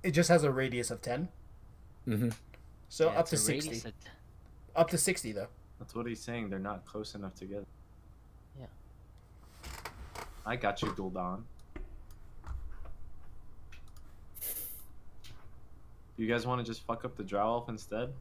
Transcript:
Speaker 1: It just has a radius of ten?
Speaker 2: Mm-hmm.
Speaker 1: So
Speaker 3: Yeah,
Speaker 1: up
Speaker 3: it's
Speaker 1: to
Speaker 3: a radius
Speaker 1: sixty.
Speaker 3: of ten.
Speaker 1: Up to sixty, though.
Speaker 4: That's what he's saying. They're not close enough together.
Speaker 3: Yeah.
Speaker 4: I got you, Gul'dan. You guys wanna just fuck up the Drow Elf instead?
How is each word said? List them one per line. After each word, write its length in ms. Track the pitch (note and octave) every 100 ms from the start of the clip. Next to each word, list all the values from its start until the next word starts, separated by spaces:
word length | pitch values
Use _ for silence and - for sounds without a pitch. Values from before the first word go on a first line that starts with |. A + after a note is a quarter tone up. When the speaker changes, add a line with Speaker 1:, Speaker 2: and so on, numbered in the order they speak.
Speaker 1:
It 80 | F#3
just 180 | D3+ E3
has 160 | E3+
a 60 | D3
radius 400 | C3 C3 A#2+ A#2+
of 100 | A2+
ten? 280 | - B2 F#3 - - - - - - - -
Speaker 2:
Mm-hmm. 240 | G#2+ A#2+ A2 - - - - -
Speaker 1:
So 180 | - D#3+
Speaker 3:
Yeah, 80 | -
Speaker 1:
up 140 | E3
Speaker 3:
it's 120 | D#3+
Speaker 1:
to 80 | -
Speaker 3:
a 20 |
radius 100 | B2+ D3 A#2
Speaker 1:
sixty. 60 | A#2
Speaker 3:
of 120 | -
ten. 120 | - - - - - - - -
Speaker 1:
Up 140 | -
to 80 | E3+
sixty, 340 | - F3+ A2+
though. 160 | G#2 G2+ - - -
Speaker 4:
That's 160 | -
what 120 | A2+ A#2+
he's 140 | A2+
saying. 300 | - A#2+ G#2
They're 80 | F#2+
not 260 | G2 G2+
close 300 | - G#2 G#2+
enough 200 | G#2 G2
together. 320 | - G2 G2+ G2 - - - - - - - - C3+
Speaker 3:
Yeah. 80 | B2+ - - - - - - - - - - - - - - - - - G#2+
Speaker 4:
I 100 | B2+
got 260 | G#2 G2+
you, 60 | G#2+
Gul'dan. 520 | F#2+ F#2+ F#2 F2+ F#2+ - - - - - - - - - - - - - - - - - - - - - - - - - - - - - - - - - - - - - - - - - - - - - - - -
You 120 | A2
guys 180 | A#2+ A#2
wanna 160 | B2
just 240 | A2+ A2+ -
fuck 180 | A#2
up 120 | B2+ C3
the 80 |
Drow 300 | F#2+ G2+ G#2+
Elf 140 | A#2+ A#2+
instead? 440 | A2 - G#2+ B2+ C3+